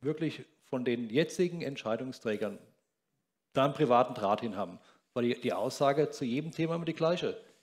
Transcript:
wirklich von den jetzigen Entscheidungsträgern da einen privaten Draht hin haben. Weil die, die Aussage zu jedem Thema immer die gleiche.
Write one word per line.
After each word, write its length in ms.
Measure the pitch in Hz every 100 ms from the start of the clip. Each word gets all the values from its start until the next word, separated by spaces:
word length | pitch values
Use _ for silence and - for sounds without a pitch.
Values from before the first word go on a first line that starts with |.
wirklich 420 | 131 156 160 - 127 _ _
von 180 | 131
den 260 | 123 120 117
jetzigen 520 | 117 160 - 180 170
Entscheidungsträgern 960 | 135 139 110 117 131 127 117 104 104 98 - _ _ _ _ _ _ _ _
da 100 | -
einen 100 | 139
privaten 400 | 143 143 120 127
Draht 280 | 123 101 214
hin 140 | 120 98
haben. 220 | 90 87 _ _ _
Weil 100 | -
die, 160 | 120 120
die 120 | 123
Aussage 580 | 90 117 - 143 143 147
zu 140 | -
jedem 280 | 127 123 160
Thema 240 | 147 160 170
immer 80 |
die 100 | 165
gleiche. 420 | 156 160 180 131 - - _